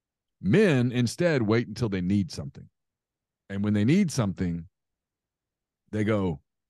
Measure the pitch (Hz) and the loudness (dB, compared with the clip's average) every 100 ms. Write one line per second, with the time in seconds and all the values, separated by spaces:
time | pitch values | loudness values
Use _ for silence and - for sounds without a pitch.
0 | _ _ _ _ 92 160 208 135 123 120 | _ _ _ _ 2 4 4 4 2 0
1 | 120 - 113 139 107 113 120 104 117 95 | -2 0 0 0 2 0 0 -4 -4 -2
2 | 90 101 87 - 71 - 90 _ _ _ | 0 0 0 -6 -12 -14 -20 _ _ _
3 | _ _ _ _ - 98 104 104 110 185 | _ _ _ _ -12 -4 0 2 2 2
4 | 180 - 101 85 92 85 85 _ _ _ | 2 0 -2 -2 -4 -4 -10 _ _ _
5 | _ _ _ _ _ _ _ _ - 107 | _ _ _ _ _ _ _ _ -10 -4
6 | 104 107 95 76 _ _ _ | -2 0 -2 -6 _ _ _